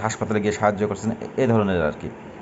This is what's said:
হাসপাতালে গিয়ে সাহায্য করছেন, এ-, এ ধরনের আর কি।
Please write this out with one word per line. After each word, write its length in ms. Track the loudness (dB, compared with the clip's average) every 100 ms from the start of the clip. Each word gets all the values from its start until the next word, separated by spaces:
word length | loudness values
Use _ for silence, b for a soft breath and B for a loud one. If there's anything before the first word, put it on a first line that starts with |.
হাসপাতালে 380 | 0 -2 -2 0
গিয়ে 120 | 0
সাহায্য 340 | 2 2 4 0
করছেন, 240 | -2 -4
এ-, 300 | -4 -6 0
এ 60 | 4
ধরনের 360 | 4 4 2
আর 100 | 0 -2
কি। 80 | -10 -10 -16 -16